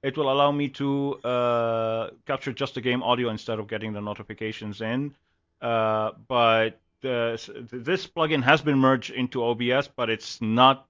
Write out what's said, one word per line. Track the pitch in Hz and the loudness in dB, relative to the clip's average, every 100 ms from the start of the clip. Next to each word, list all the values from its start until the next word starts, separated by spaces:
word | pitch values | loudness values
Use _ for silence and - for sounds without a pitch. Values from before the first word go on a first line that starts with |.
It | 139 139 | -4 -2
will | 139 | 0
allow | 139 143 | 4 4
me | 143 143 | 2 -2
to, | - 139 139 139 - | -2 -2 0 -2 -4
uh, | 120 123 120 120 117 113 113 113 113 - - | -2 0 2 2 0 0 0 -2 -6 -10 -8
capture | 135 - | -6 -6
just | 120 139 | -6 -6
the | - | -4
game | 120 123 | -2 0
audio | 117 120 120 | 0 0 0
instead | 107 - 110 | -4 -6 -8
of | 104 | -6
getting | 107 110 | -8 -6
the | 104 | -8
notifications | 104 104 104 107 110 107 107 101 | -8 -8 -12 -8 -8 -8 -10 -8
in. | 110 123 143 - _ _ _ _ | -4 -4 -4 -10 _ _ _ _
Uh, | 120 113 110 110 107 - - | -2 0 2 0 -2 -6 -4
but | 123 117 113 113 110 _ _ | 2 4 4 2 -2 _ _
the, | 135 120 117 | -4 -2 -2
s-, | 113 - | -4 -10
th-, | 110 117 127 | -16 -12 -10
this | 123 185 - | -4 -4 -4
plugin | - 160 156 | -2 0 2
has | 131 151 | 4 4
been | 147 139 | 4 4
merged | 131 131 - | 4 4 0
into | - 123 127 | -4 -4 0
O | 117 | -2
B | 117 120 | 0 0
S, | 127 139 | 0 -2
but | - 113 | -4 -2
it's | 113 - - | -2 -4 -6
not | 110 113 131 135 _ | 0 6 6 6 _